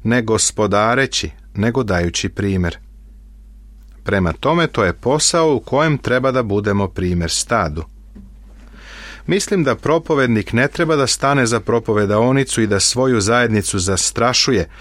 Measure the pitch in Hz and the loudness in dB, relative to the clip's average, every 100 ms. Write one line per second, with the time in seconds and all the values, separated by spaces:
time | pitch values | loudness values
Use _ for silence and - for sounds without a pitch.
0 | 110 120 110 110 - - 107 101 110 123 | -2 0 2 0 0 0 0 2 2 2
1 | 135 - 80 - - - 107 120 113 90 | 0 -2 -8 -10 -12 -4 -2 0 0 0
2 | 87 - 98 - 101 95 87 - - - | 0 -2 -6 -4 -2 0 -2 -4 -12 -20
3 | - - - - - - - - - - | -20 -20 -20 -20 -20 -20 -20 -20 -20 -12
4 | - 98 90 76 135 170 160 - 95 87 | -2 2 2 0 0 2 0 2 0 0
5 | 120 147 - 170 160 131 - 131 160 143 | 0 0 2 2 2 0 0 0 2 0
6 | - 127 131 131 117 101 104 101 98 - | 0 0 2 0 0 0 0 0 -2 -2
7 | 90 87 82 - - 117 87 76 78 - | -2 0 -2 -4 -2 -2 -2 -4 -10 -16
8 | - - - - - - - - - - | -20 -20 -20 -20 -20 -20 -20 -20 -20 -20
9 | - - - 185 - 196 139 110 - 165 | -18 -12 -4 -4 0 0 0 0 0 0
10 | - 151 127 110 101 113 131 - 165 156 | 0 0 2 0 0 0 0 0 0 0
11 | 131 - 139 143 120 117 101 117 113 104 | 0 0 0 2 2 0 0 -2 0 0
12 | 104 104 120 135 131 - 110 101 - 120 | 2 2 2 2 0 0 0 2 0 0
13 | 131 120 98 120 120 110 - 101 90 95 | 2 2 2 2 2 0 0 -2 -2 -2
14 | - - 117 123 - 117 82 - | -2 0 0 2 2 0 -2 -8